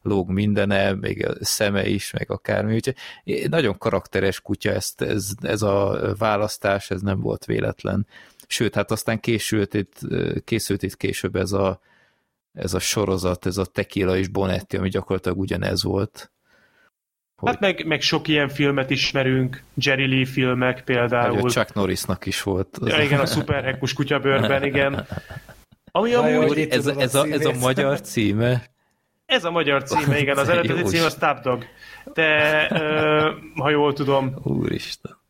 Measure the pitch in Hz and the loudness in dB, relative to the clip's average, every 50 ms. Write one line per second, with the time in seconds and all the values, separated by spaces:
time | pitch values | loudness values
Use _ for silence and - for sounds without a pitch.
0 | _ 104 104 98 87 90 92 98 104 104 101 104 101 101 98 98 98 98 98 98 | _ 2 0 0 0 0 0 2 2 2 2 2 2 2 2 2 2 2 0 -2
1 | 101 101 95 98 - - - - - - - - 107 101 101 98 101 104 98 98 | -4 -4 -4 -2 -2 -4 -4 -4 -4 -6 -2 0 0 0 2 0 0 0 0 -2
2 | - - - - - - 98 - _ - 104 101 104 107 110 113 - 135 131 - | -4 -6 -6 -8 -6 -6 -6 -6 _ -2 -2 0 0 0 0 0 -2 -4 -6 -6
3 | - - - - _ - - - - 147 147 165 143 107 90 - - 113 98 95 | -14 -18 -18 -14 _ -4 -4 -2 -2 0 0 2 2 2 -2 -2 -2 0 0 -2
4 | - - - 95 98 98 92 - _ - 101 - - 101 98 101 - - - - | -2 -2 -2 0 0 0 -2 -2 _ -6 -6 -2 -2 -2 -2 -2 -4 -6 -6 -4
5 | - - - 104 98 98 101 117 - - - 104 107 101 98 101 101 98 98 - | -2 -2 0 -2 -2 -6 -8 -6 -2 -2 -2 0 2 2 2 2 2 0 0 -2
6 | - 104 104 107 113 110 104 101 107 104 - - - 101 98 98 - - 95 92 | -2 -2 -2 0 0 0 2 0 0 -2 -4 -4 -2 0 0 0 -2 -4 -6 -2
7 | 92 101 95 101 - 110 104 - - - - - - 110 - - - - - 101 | -2 -2 -2 0 -2 -4 -4 -4 -2 -2 -2 0 0 -2 -4 -4 -4 -2 -2 -2
8 | 101 _ - - - - _ _ - _ - - 120 101 - 107 101 - 110 107 | -2 _ -10 -20 -20 -20 _ _ -10 _ -2 0 0 0 0 0 0 0 -2 -2
9 | - - 113 107 - - 117 104 - - 113 107 101 - - 104 98 _ _ - | -2 -2 -4 -2 0 0 0 0 0 0 0 0 0 0 -2 -4 -4 _ _ -12
10 | - - - 85 87 - - - - - 113 110 - - 101 - - 95 - _ | -8 -4 -2 -2 -2 -2 -2 -4 -4 -2 -4 -4 0 -2 -2 -2 -2 -6 -6 _
11 | - 98 98 - - 95 92 101 92 90 101 98 98 95 98 - _ _ _ _ | -4 -4 -4 -2 -6 -2 -2 -2 -2 0 0 0 0 0 -2 -4 _ _ _ _
12 | _ _ _ _ _ _ _ _ _ _ _ - - 92 90 92 - - - 110 | _ _ _ _ _ _ _ _ _ _ _ -8 -6 -4 -4 -2 -2 -2 0 0
13 | 104 92 95 92 90 90 90 - - 95 90 98 95 - _ - - _ - 101 | 0 0 0 0 0 -2 -2 0 -4 -4 -2 -2 -4 -2 _ -6 -6 _ -2 0
14 | 95 92 92 92 98 92 101 101 98 95 95 95 - _ - 95 95 95 92 101 | 2 2 2 2 0 -2 -2 -2 0 0 -2 -4 -4 _ -4 -2 -2 -2 -2 -2
15 | 95 - 95 92 - 92 90 95 95 - 95 92 95 98 95 95 98 104 95 98 | -2 -2 -4 -2 -2 -2 -2 -2 -2 -4 -2 -2 -2 -2 -2 -2 -2 -2 -2 -2
16 | 101 - _ - - _ _ _ _ _ _ _ _ _ _ _ _ _ _ _ | -2 -4 _ -18 -20 _ _ _ _ _ _ _ _ _ _ _ _ _ _ _
17 | _ _ _ _ _ _ _ _ - - 240 - 208 196 175 - - 160 156 139 | _ _ _ _ _ _ _ _ -2 -2 -2 0 0 0 0 -2 -2 -2 -2 0
18 | - - 170 151 160 156 151 147 143 131 139 - 147 143 139 139 131 - 139 127 | 0 0 0 0 2 2 2 2 2 0 0 0 2 2 2 0 0 0 0 0
19 | - - - 139 131 131 131 131 131 127 127 - - _ - - 127 143 135 131 | 0 0 0 0 2 2 2 2 0 0 -4 -8 -16 _ -6 -2 0 2 2 2
20 | 135 131 131 135 127 131 - 135 127 127 123 123 127 127 127 127 - - 127 120 | 2 2 2 2 2 0 0 0 2 2 2 2 2 0 0 -2 -2 0 0 2
21 | 120 117 123 120 120 120 120 - - 123 120 123 107 - - 104 98 92 92 - | 2 2 2 2 2 2 2 2 2 2 2 0 -2 -2 0 -2 0 0 0 -2
22 | - - 92 - - 95 - - - 101 95 90 95 _ - - - 113 - 151 | -2 -4 -4 -4 -4 -6 -6 -4 -2 -2 -2 -2 -2 _ -6 -4 -2 0 2 2
23 | 151 139 143 143 135 - - 151 - - 147 139 123 131 131 131 - 127 - - | 2 4 2 2 2 2 0 -2 0 0 -2 -2 -2 -2 -4 -2 -4 -4 -2 -2
24 | 139 127 151 139 - 139 135 135 - 110 139 135 143 139 131 143 139 139 139 135 | 0 0 0 2 2 2 2 2 2 2 2 0 0 0 0 2 0 2 0 -4
25 | - - - - - - - - - - - - - _ _ _ _ - _ 180 | -6 -8 -10 -10 -10 -12 -16 -16 -16 -18 -20 -20 -20 _ _ _ _ -2 _ 0
26 | 214 233 240 240 - 156 151 151 156 151 147 151 156 - 131 123 - 143 139 139 | 2 4 4 4 4 4 4 4 4 4 2 2 0 2 0 2 2 0 0 0
27 | 131 123 135 139 147 151 151 143 156 147 127 127 127 127 131 - 143 139 143 143 | 0 2 2 2 2 2 0 2 2 2 2 2 2 2 2 2 2 2 0 -2
28 | - - - 120 110 101 101 107 117 123 127 120 - - _ _ _ _ _ _ | -4 -4 0 2 2 2 2 2 2 2 2 0 -2 -8 _ _ _ _ _ _
29 | _ _ _ _ _ - 269 254 165 170 170 170 156 143 139 139 139 135 - - | _ _ _ _ _ -2 -2 0 0 0 0 2 2 2 2 2 0 0 0 2
30 | 147 143 139 147 143 139 139 139 139 147 175 170 170 - - 175 - 196 175 165 | 2 2 2 2 2 2 2 2 2 2 2 2 2 0 0 0 0 2 2 2
31 | 165 156 156 - 170 139 143 - - 131 123 113 - - - - - - - - | 2 0 0 0 0 0 0 0 -2 -2 -2 -2 -4 -14 -20 -20 -20 -20 -20 -18
32 | - - - 165 160 156 151 151 151 151 151 151 151 - - 160 156 151 156 156 | -18 -6 -2 0 2 4 4 4 4 4 4 2 2 2 0 -2 0 0 0 2
33 | 156 151 151 151 156 156 156 - - - - - 135 147 151 147 147 147 139 139 | 2 4 4 4 2 2 -2 -4 -14 -12 -8 -2 0 2 2 4 2 2 2 0
34 | 143 131 139 135 131 131 135 - - - - - - - - - - - - - | 0 2 2 2 2 -2 -6 -4 -4 -2 -2 0 0 -2 -4 -4 -6 -10 -12 -14
35 | _ - - _ _ | _ -20 -20 _ _